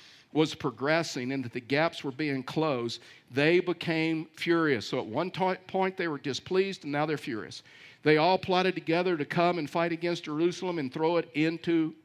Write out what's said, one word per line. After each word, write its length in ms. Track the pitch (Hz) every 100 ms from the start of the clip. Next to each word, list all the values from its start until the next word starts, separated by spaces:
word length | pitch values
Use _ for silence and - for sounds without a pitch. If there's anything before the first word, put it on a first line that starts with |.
| - - _
was 240 | 139 156 -
progressing 800 | 143 113 139 160 156 139 123
and 100 | 135
that 80 | 127
the 80 | 131
gaps 460 | 113 139 165 - 147
were 80 |
being 280 | 123 151 135
closed, 600 | 127 156 156 127 117 - - - _
they 300 | 123 151 180
became 680 | 175 175 - 160 160 160 160
furious. 560 | - 165 170 156 120 -
So 120 | 131
at 60 | 104
one 240 | 117 180
to-, 280 | 160 185 185 -
point, 300 | 190 190 190
they 100 | 170
were 120 | 143
displeased, 640 | 143 123 - 185 196 180
and 80 | 147
now 120 | 143 156
they're 120 | 147
furious. 460 | - 107 69 - - - - -
They 120 | 147 151
all 220 | 165 185
plotted 380 | 185 180 185 165
together 420 | 156 165 180 165
to 80 | 139
come 340 | 175 175 175
and 100 | 147
fight 220 | 170 170
against 320 | 165 170 170
Jerusalem 560 | 156 151 170 165 185 170
and 120 | 131
throw 260 | 156 160 170
it 120 | 165
into 600 | 147 160 170 - 170 156 -